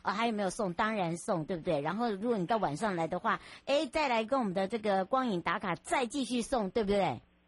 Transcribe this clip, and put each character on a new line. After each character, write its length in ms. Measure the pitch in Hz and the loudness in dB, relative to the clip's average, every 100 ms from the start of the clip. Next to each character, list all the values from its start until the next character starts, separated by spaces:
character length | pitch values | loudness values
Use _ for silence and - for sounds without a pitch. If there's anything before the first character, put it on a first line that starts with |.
呃， 100 | - | -4
还 160 | 196 233 | 0 0
有 40 | |
没 120 | 208 | 0
有 60 | 190 | -2
送？ 220 | - 202 | 0 -2
当 200 | 175 214 | 0 0
然 220 | 220 170 165 | 0 -2 -2
送， 280 | - 180 | -2 -2
对 120 | 151 180 | -2 -2
不 80 | |
对？ 160 | 151 151 | 0 0
然 160 | 147 196 | 0 0
后 160 | 240 | -2
如 160 | 190 233 | 0 0
果 100 | 226 | 0
你 80 | 175 | 2
到 100 | 226 | 2
晚 180 | 175 147 | 0 0
上 180 | 214 | -2
来 140 | 180 160 | 0 -2
的 100 | 180 | 0
话， 220 | 226 185 - - - | 0 -2 -4 -10 0
哎， 180 | 285 294 | 0 2
再 200 | 320 294 | 0 2
来 180 | 226 | 0
跟 140 | 220 269 | 2 0
我 60 | |
们 100 | 220 | 0
的 140 | 180 190 | 0 -2
这 100 | 233 | 0
个 260 | 208 190 | 2 2
光 220 | 185 262 254 | 2 0 2
影 160 | 180 | 0
打 160 | 165 185 | 0 -2
卡， 160 | 196 | -2
再 320 | 165 - 311 240 | -4 -2 0 0
继 160 | 285 | -2
续 180 | 233 247 | 0 -2
送， 300 | 214 247 190 | 0 0 0
对 140 | 233 | 0
不 60 | 202 | 2
对？ 280 | 202 175 117 - _ | 2 2 -2 -10 _